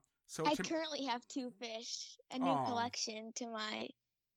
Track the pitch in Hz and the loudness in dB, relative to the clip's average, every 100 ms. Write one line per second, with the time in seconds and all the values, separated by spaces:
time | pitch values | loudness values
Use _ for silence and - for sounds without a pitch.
0 | _ _ - - 165 302 180 320 320 294 | _ _ -8 2 4 4 2 0 0 -2
1 | 269 240 - 285 247 - 240 226 240 - | 0 -2 -2 -4 -4 -4 -6 -6 -6 -8
2 | - - - 262 262 269 254 233 240 - | -8 -14 -8 0 4 4 4 4 2 0
3 | - 220 226 - 233 220 214 - - - | -4 -4 -6 -6 -4 -2 -2 -2 -4 -8
4 | _ _ _ | _ _ _